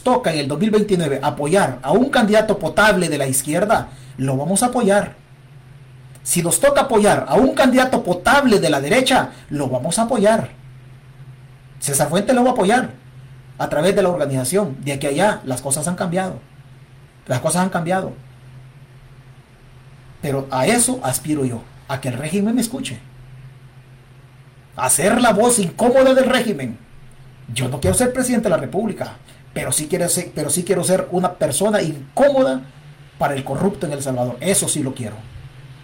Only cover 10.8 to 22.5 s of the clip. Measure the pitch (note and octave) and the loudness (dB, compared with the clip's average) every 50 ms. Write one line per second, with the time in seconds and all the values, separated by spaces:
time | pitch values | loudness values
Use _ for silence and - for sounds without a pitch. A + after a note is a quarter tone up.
10.8 | - - - - - - - - - - - - - - - - - - - - | -20 -20 -20 -20 -20 -20 -20 -20 -20 -20 -20 -20 -20 -20 -20 -20 -20 -20 -16 -10
11.8 | - C#3+ C#3 - D3 C#3 E3+ G3+ G3+ - B3 A#3+ B3 B3+ - - F3+ G3 A#3+ B3+ | -8 -4 -2 -2 -2 0 0 -2 0 2 2 2 2 2 2 2 2 2 2 2
12.8 | - - - - - - - - - - - - - - - - D3 - D3+ C#3+ | 0 -2 -10 -16 -20 -20 -20 -20 -20 -20 -20 -20 -20 -16 -10 -8 -6 -4 -2 0
13.8 | E3 G3 F#3 G3+ F#3 F3+ E3+ D3 C#3+ C3+ C3+ C3 B2+ - F3 G#3 G3+ C#3+ C3 - | 2 2 2 2 2 2 0 0 -2 -2 -2 -2 -2 0 0 0 0 -2 -6 -8
14.8 | - C#3+ C#3 C3+ D3+ C#3+ C#3 E3 G3 G#3+ - - - C3 B2+ - - C#3 - D#3 | -6 -6 -6 -4 -2 -2 0 2 2 0 0 -2 -6 -6 -6 -6 -4 -6 -4 -4
15.8 | C#3 E3+ F#3 - F#3+ E3+ E3+ F#3 F#3+ F#3 - - - - - - - - - - | -4 -4 -4 -4 -4 -2 -2 -2 -4 -4 -8 -12 -16 -20 -20 -20 -20 -20 -20 -20
16.8 | - - - - - - _ - - - B2+ B2+ - D#3 D#3 F3+ F#3 F#3+ - E3+ | -20 -20 -20 -20 -20 -20 _ -14 -8 -6 -4 -2 -2 0 0 0 0 0 -2 -2
17.8 | D#3+ F3 F#3 F#3+ - - - - - - - - - - - - - - - - | -2 0 -2 -2 -2 -6 -10 -14 -20 -20 -20 -20 -20 -20 -20 -20 -20 -20 -20 -20
18.8 | - - - - - - - - - - - - - - - - - - - - | -20 -20 -20 -20 -20 -20 -20 -20 -20 -20 -20 -20 -20 -20 -20 -20 -20 -20 -20 -20
19.8 | - - - - - - - - - C#3+ C3+ C3+ C3+ - C3+ C3 C3 G3 A#3+ B3 | -20 -20 -20 -20 -20 -20 -18 -10 -6 -4 -4 -4 -4 -4 -2 0 2 2 2 2
20.8 | - B2+ B2+ - - C3 C3 - - D3+ D3+ C#3+ C3 A#2+ A#2 A2+ - - - - | 2 0 0 -4 -4 -4 -4 -4 -4 -4 -2 -2 -2 -4 -6 -8 -12 -16 -20 -18
21.8 | - - C3+ C3 - B2+ A#2+ B2+ D3+ D3+ F#3 G3+ G3 A3+ | -10 -10 -8 -6 -6 -8 -8 -6 -6 -4 -2 -2 0 0